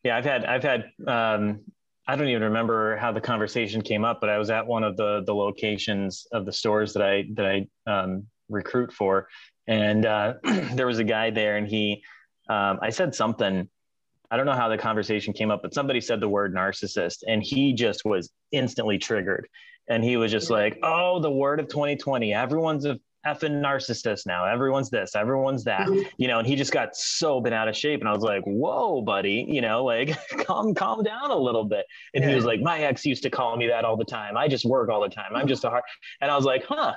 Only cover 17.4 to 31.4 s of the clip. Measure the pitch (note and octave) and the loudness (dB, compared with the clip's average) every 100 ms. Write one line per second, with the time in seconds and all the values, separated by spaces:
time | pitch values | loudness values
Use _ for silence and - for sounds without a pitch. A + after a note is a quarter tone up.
17.4 | F#2+ C3+ C#3 A#2 A#2 F#2 G#2+ G2 E2+ _ | 0 2 2 2 0 0 -2 -2 -2 _
18.4 | _ C#3+ B2+ - G#2+ G2 - A2 F#2 F#2+ | _ -2 -2 -2 0 0 0 -2 0 -4
19.4 | - - - - - A2+ A#2 A#2+ A2+ A2 | -4 -20 -20 -20 -2 0 2 2 2 2
20.4 | F#2+ A2 G#2 - D#3+ E3 F3+ F3+ D#3 C3+ | 2 2 2 0 0 2 2 2 2 2
21.4 | C#3 D3+ C#3 D3 D3 C#3+ C#3+ C3 A2 G#2 | 2 0 -2 -2 0 0 0 0 2 0
22.4 | B2 D#3 D#3+ D3+ C#3+ B2+ _ _ D3+ D3 | 0 0 0 0 -2 -4 _ _ -6 -2
23.4 | D#3 D3 C#3+ C3+ B2+ A2+ A#2 G2+ - F2 | -2 0 0 -2 -2 -2 -2 -4 -4 0
24.4 | F#2 A#2+ C3+ C3+ A#2+ A#2 F#2 G#2 A2 C3+ | 0 2 2 0 0 -2 -2 -2 0 0
25.4 | C3+ C3+ A2 G2 F#2+ F#2+ F#2+ - B2+ A#2 | 0 0 -2 0 2 0 0 -2 0 2
26.4 | A#2 C#3 C3 D3+ A2+ - - - E3 C3 | 2 0 2 0 -2 -4 -4 0 0 2
27.4 | A#2+ A2+ A2 G#2+ D3 D3 A2 G#2 A2 G2+ | 0 0 0 0 -2 0 0 2 2 0
28.4 | F#2+ G2+ E3 C#3+ A3 C#3+ A2 G2 G2 G#2+ | 0 0 0 0 0 0 0 0 0 -2
29.4 | - D3 A2+ A2+ C3 A#2 C#3+ D3+ - C#4+ | 0 0 2 0 2 0 0 -4 -6 -6
30.4 | - F#3+ G#3+ E3+ F#3+ A3 G#3 A3+ C#4+ G3+ | -2 0 0 0 0 0 -2 -2 -2 0